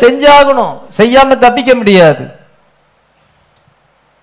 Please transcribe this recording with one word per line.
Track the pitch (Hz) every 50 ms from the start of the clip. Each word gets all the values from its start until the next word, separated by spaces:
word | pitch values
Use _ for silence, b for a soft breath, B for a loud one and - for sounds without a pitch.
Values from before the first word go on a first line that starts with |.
| 240
செஞ்சு | 240 269 277 285 294 285
ஆகணும், | 285 277 277 269 254 214 165 135 - - - - -
செய்யாம | 208 240 247 269 269 269 269 -
தப்பிக்க | 247 240 240 277 240 262 254 240
முடியாது. | 220 202 196 185 170 156 143 - 127 - - - _ _ _ _ _ _ _ _ _ _ _ _ _ _ _ _ _ _ _ _ _ _ _ _ _ _ _ _ _ _ _ _ _ _ _ _